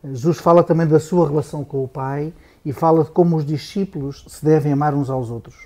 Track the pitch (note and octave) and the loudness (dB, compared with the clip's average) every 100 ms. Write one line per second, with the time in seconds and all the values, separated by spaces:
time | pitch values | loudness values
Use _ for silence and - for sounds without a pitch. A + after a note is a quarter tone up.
0 | C#3+ C3 D3+ D#3+ F3 E3+ E3+ E3 D#3+ D3+ | -10 -2 -2 0 4 4 6 2 4 2
1 | D#3 F3+ D#3 D3 C#3+ D3+ C3+ C#3 C3 D3 | 2 0 2 0 -4 -10 -8 -6 -6 -8
2 | C3+ C#3+ D3+ - _ _ D3+ B2+ E3 D#3+ | -8 -6 -8 -12 _ _ -10 -2 2 4
3 | D#3 - F3 D#3+ C#3+ D3+ - G3+ G3 D#3 | 2 2 2 2 -2 -6 -6 -6 -6 -6
4 | C#3 C#3+ - - D3 D#3 D3 C#3 D3+ C#3+ | -10 -12 -20 -4 2 2 2 0 0 -2
5 | C3 C3 A#2 A#2 - - | -2 -4 -6 -10 -14 -20